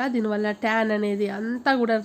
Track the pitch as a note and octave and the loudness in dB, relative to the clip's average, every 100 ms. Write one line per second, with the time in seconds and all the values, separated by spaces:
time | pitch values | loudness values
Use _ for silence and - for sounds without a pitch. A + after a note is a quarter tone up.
0 | C4 A#3+ G#3+ G#3 G#3+ G#3 A3+ A3+ A3 G#3 | -2 0 0 0 -2 -2 0 2 2 2
1 | G#3 G3+ G3+ G3 A3+ B3 C4+ C4 A3+ A3 | 0 0 -2 -2 -4 -2 0 2 2 2